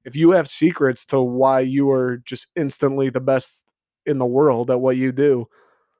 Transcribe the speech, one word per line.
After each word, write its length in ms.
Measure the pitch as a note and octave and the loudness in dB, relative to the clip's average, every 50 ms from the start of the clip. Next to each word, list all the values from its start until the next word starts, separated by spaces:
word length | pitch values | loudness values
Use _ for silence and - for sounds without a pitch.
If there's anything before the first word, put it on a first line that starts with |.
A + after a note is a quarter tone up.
| _ | _
If 120 | C3 B2 | -12 -4
you 160 | D3+ E3 E3+ | 2 4 4
have 180 | F#3+ F3 D3+ - | 4 4 2 -2
secrets 560 | - - D3+ E3+ E3+ - C#3+ C3 B2 - - | -2 0 0 0 2 2 0 0 0 -2 -4
to 140 | - - C3+ | -2 0 0
why 400 | B2+ B2 B2 B2+ C3+ C3+ C3+ C3 | 0 0 0 2 2 4 4 2
you 280 | C3 C3 C3+ C#3 C#3 C#3 | 0 0 0 0 2 2
are 280 | C3+ C3 B2+ B2 B2 A#2+ B2 | 2 2 0 -2 -4 -8 -10
just 220 | - B2+ A#2 - - _ | -12 -14 -14 -14 -10 _
instantly 540 | F3+ D3+ C#3 - - D3 C#3 C3+ C#3 C3+ C3+ | -6 -6 -6 -4 -2 -2 -2 0 0 -2 -2
the 100 | B2 B2+ | -2 -2
best 460 | C3 C3+ C3+ C3 - - - - - _ _ _ _ _ _ _ _ | 0 0 0 0 -2 -6 -12 -18 -20 _ _ _ _ _ _ _ _
in 120 | - D3 | -4 -2
the 80 | C3+ B2+ | -2 -2
world 460 | B2 B2 C3+ D#3 D3 B2 A#2 B2 B2 | 0 2 2 4 4 2 0 0 -2
at 80 | B2+ B2 | -2 0
what 180 | C3 C3 B2+ | 0 0 0
you 140 | B2+ C3 C3 | 0 -2 -2
do, 360 | B2+ C3 C#3+ D3 C3 B2 A2+ - _ _ _ _ _ _ _ _ _ | 0 0 2 2 2 0 -2 -8 _ _ _ _ _ _ _ _ _